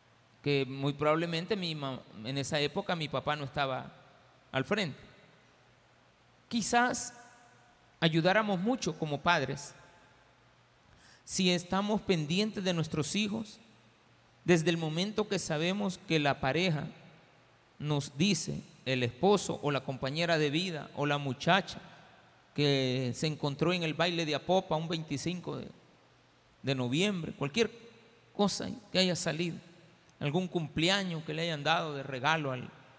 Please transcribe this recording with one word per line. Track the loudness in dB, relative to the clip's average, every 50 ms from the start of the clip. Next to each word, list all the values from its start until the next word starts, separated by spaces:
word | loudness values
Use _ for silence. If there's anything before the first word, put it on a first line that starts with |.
| _ _ _ _ _ _ _ _
que | -2 0 0 0 0
muy | -2 -4 -4 -2 -2
probablemente | -2 0 2 2 2 2 0 -2 -2 -4 -2 -4 -4
mi | -4 -4 -6 -6
ma-, | -6 -6 -6 -8 -8 -12 -16 -16 -10 -8
en | -6 -4
esa | -4 -2 0 0 0
época | 0 0 -2 -4 -4 -4 -4
mi | -4 -4
papá | -2 -4 -2 -2 -2 -4
no | -2 -4
estaba | -6 -4 -4 -2 -2 -2 -6 -8 -10 -16 -20 -20 -20 -20 -20 -20 -20 _ -20 _ -6
al | -4 -4 0
frente. | 0 0 0 0 -4 -6 -10 -16 -20 -20 -20 -20 -20 -20 -20 _ _ _ _ _ _ _ _ _ _ _ _ _ _ _ _ _ _ _ _ _ -6
Quizás | -4 0 2 4 6 6 4 4 2 -2 -4 -6 -8 -14 -20 -20 -20 -20 -20 -20 -20 -20 -20 -20 -20 _ _ _ _ 0
ayudáramos | 0 2 4 4 4 6 4 4 4 2 0 0
mucho | 0 0 0 0 -2 -4 -4 -4
como | -4 -4 -4 -2
padres | 2 2 4 4 2 -2 -4 -8 -8 -12 -16 -18 -20 -20 -20 -20 -20 -20 -20 -20 _ _ _ _ _ _ _ _ _ _ _ _ _ -20 -20 -20 -20 -20 -20 -16 -6
si | -2 2 4 6 6
estamos | 4 4 0 0 0 0 2 2 0 0
pendientes | 2 2 0 2 2 0 0 0 0 0 -2 -2 -2
de | 0 0
nuestros | 0 0 0 0 -2 0 0 0
hijos | 0 0 0 -2 -4 -6 -8 -12 -18 -20 -20 -20 -20 -20 -20 _ _ _ _ -20 _ _ _ _ _ 4
desde | 4 6 6 6 2
el | 2
momento | 2 0 -2 -2 -2 -2 -2 -2 -2 -2 0
que | 0 -2
sabemos | 0 0 0 0 0 0 0 0 -2 -2 -4 -4 -2
que | 0 2 2
la | 4 2 0 2
pareja | 0 0 2 2 2 2 2 0 -2 -6 -10 -16 -20 -20 -20 -20 -20 -20 -20 -20 -20 _ _ _ _ _ _ -8
nos | -2 0 0 0 0 -2 0
dice, | 2 2 4 4 2 0 -2 -6 -8 -8 -12 -18 -10 -4
el | -2 0 0 0
esposo | 0 0 2 4 4 4 4 4 -2 -4 -2 -2
o | -2
la | -2 -2 -2
compañera | -4 -6 -4 -4 -4 -2 0 0 2 2
de | 2 2 2
vida | 2 0 -2 -2 -6 -8 -10 -10 -4
o | -2 0
la | 0 0
muchacha | 0 -2 -4 -4 -2 2 4 4 4 2 -2 -10 -14 -14 -18 -20 -20 -20 -20 -20 -20 -20 -20 -20 -20 _ _ -2
que | 0 2 2 4 2 2 0 0 0 -2 -2 -2
se | -2 -2
encontró | -2 -2 -2 -4 -4 0 2 2 2 2
en | 2 0
el | -2 0
baile | 0 0 0 2 0 0
de | 0 0
Apopa | -2 2 4 2 2 4 2 -2
un | -2 0
veinticinco | -2 -4 -4 -4 -4 -4 -2 -2 -4 -4 -4 -6 -8 -8
de, | -8 -8 -12 -14 -20 -20 -20 -20 _ _ _ _ _ _ _ _ _ _ _ _ _ -4
de | -2 0
noviembre, | 0 0 0 2 2 2 2 0 -2 -6 -8 -6
cualquier | -4 -6 -2 2 2 2 2 0 -10 -20 -20 -20 -20 -20 -20 -20 -20 -20 _ 0
cosa | 2 2 2 2 -2 -4 -6 -8 -12 -12 -4
que | 0
haya | 2 2 2 2
salido, | 0 -2 -4 -2 -2 -4 -4 -4 -8 -14 -18 -20 -20 -20 -20 -20 -20 _ -20 _ -6
algún | -4 0 0 0 -2
cumpleaños | 0 -2 -4 -4 -2 -2 0 2 2 2 2 0 -4 -6 -6 -6
que | -6 -6
le | -4 -4
hayan | -4 -4 -2 0
dado | 0 0 0 0 -4 -6
de | -6
regalo | -6 -6 -6 -2 0 2 2 2 0 -2
al, | -4 -6 -8 -12 -14 -20 -20 -20 -20